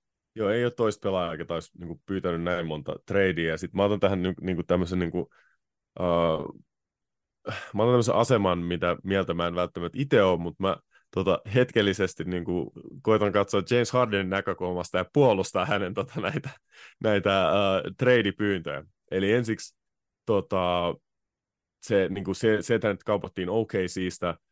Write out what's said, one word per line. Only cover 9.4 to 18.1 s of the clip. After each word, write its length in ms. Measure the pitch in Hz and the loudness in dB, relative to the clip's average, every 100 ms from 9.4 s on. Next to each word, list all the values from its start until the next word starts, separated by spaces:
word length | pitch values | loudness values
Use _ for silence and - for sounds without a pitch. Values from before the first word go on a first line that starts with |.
| 85 | -2
en 80 | 87 | -2
välttämättä 420 | 87 - 85 - | -4 -4 -8 -6
ite 220 | 139 120 | 2 4
oo, 140 | 95 85 | 4 2
mut 220 | 85 - | -2 -2
mä, 180 | 95 78 _ _ _ - | -2 -2 _ _ _ -2
tota, 260 | 92 85 - 120 | 0 0 0 2
hetkellisesti 680 | 123 117 101 95 92 - | 2 2 2 0 -2 -4
niinku 500 | 87 90 85 90 62 - - - | -6 -6 -4 -4 -4 -10 -18 -4
koitan 300 | - 107 104 | 2 2 2
katsoa 300 | 95 98 101 95 | 0 0 -2 0
James 200 | 123 117 | 0 2
Hardenin 380 | 127 120 101 92 | 0 2 0 -2
näkökulmasta 680 | 98 98 92 90 90 87 92 | -4 -4 -6 -4 -4 -2 -2
ja 80 | 90 | 0
puolustaa 520 | 147 131 98 95 95 92 | 4 4 4 0 -2 0
hänen, 280 | 101 92 | -2 -2
tota, 280 | 98 - - | -6 -6 -6
näitä, 280 | 92 82 - - _ - - _ | -4 -4 -8 -14 _ -20 -20 _
näitä, 460 | 110 101 98 98 87 | 0 2 2 2 4
ää, 320 | 95 98 95 85 - | 2 2 0 -2 0
trade-pyyntöjä. 840 | 127 | 4